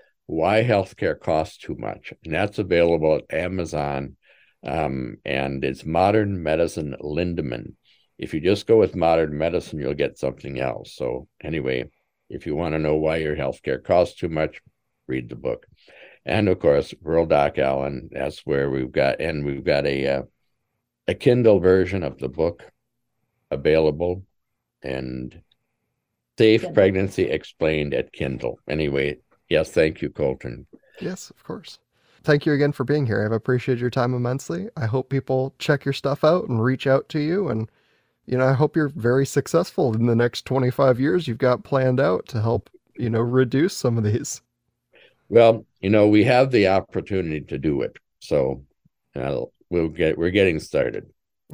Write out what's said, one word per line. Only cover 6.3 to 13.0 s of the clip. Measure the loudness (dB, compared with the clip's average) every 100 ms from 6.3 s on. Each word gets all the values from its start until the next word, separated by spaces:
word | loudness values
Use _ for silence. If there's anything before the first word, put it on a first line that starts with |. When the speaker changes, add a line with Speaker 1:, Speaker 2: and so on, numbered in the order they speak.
| -2
Speaker 1:
Medicine | -2 0 0 -2 -8 -8
Lindemann. | -6 -4 -2 -2 -6 -8 -12 -20 _ _ _ -16
If | -8
you | -2
just | 0 0 4
go | 4
with | 4
Modern | 2 2 2 0 -2
Medicine, | -2 -2 -6 -8
you'll | -6
get | -2 -4 -4
something | -8 -8 -12 -6
else. | -6 -6 -12
So | -8 -6 -6 -12 _
anyway, | -8 -6 -4 -4 -6 _ _ _ -16
if | -12 -6
you | -4
wanna | -2 -2
know | 0
why | 0